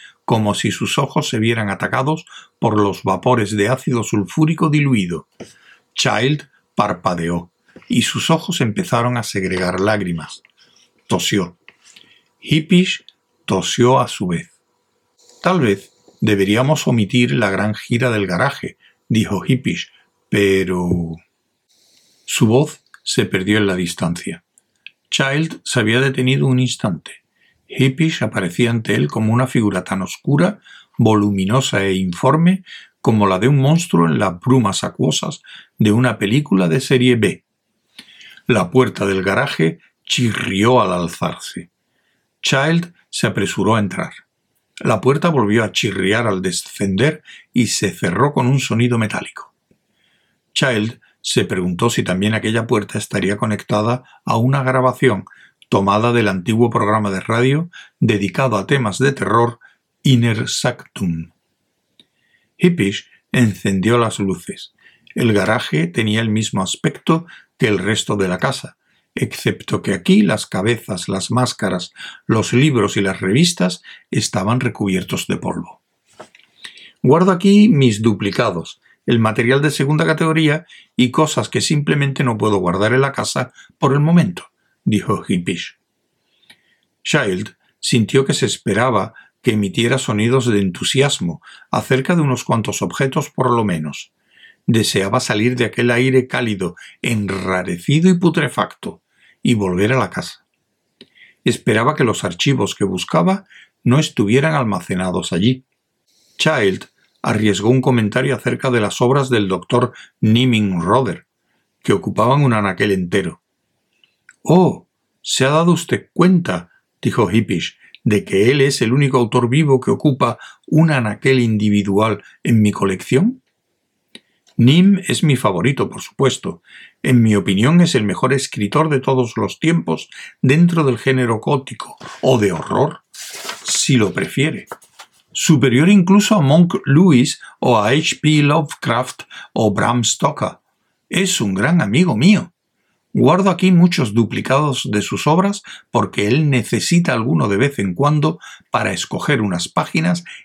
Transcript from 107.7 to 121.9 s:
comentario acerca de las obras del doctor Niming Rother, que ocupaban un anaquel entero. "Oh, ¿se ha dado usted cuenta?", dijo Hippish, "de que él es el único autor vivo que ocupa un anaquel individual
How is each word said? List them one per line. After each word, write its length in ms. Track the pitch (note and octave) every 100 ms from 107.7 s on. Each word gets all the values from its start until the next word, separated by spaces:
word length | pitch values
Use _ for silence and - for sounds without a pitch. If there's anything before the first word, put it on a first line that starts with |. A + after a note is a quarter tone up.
| C3
comentario 540 | B2+ B2 G#2+ B2 C3+ G2+
acerca 340 | - - C3+
de 100 | A#2+
las 180 | G#2 -
obras 300 | B2 C#3 C3
del 180 | A#2 G2
doctor 460 | F#2+ - A#2+ A#2+ - - _
Niming 640 | A2 A2+ C3 A2+ G#2 F#2
Rother, 460 | E2+ A#2 B2 E2 _ _ _ _ _ _
que 120 | -
ocupaban 500 | G2 - F#2 A#2 C#3
un 80 | C#3
anaquel 400 | A2+ G2+ F2+ G#2+
entero. 500 | G2 F2 G2 F2+ - _ _ _ _ _ _ _ _ - _
"Oh, 460 | - E3+ F3 - _ _ _ _
¿se 240 | - - C#3
ha 40 |
dado 220 | D#3 E3+
usted 380 | E3+ - A2+ -
cuenta?", 560 | - F3 F#3 F3 F2+ F2 _ _ _
dijo 280 | - G#2+ G2+
Hippish, 460 | G#2+ A2+ F2 - - _ -
"de 220 | - G#2 F#2+
que 260 | G2 A2
él 80 | C#3+
es 220 | C#3 C#3
el 100 | A2+
único 260 | C3 C#3 B2+
autor 320 | A#2 B2+ A#2+
vivo 300 | C#3 D3+ C3+
que 120 | B2+
ocupa 480 | C3+ D3+ C3 A#2+ A2+ - - -
un 260 | D#3 E3
anaquel 480 | C#3 A2+ G#2 C#3 C3
individual 840 | A#2+ G#2+ G#2+ G#2 G2+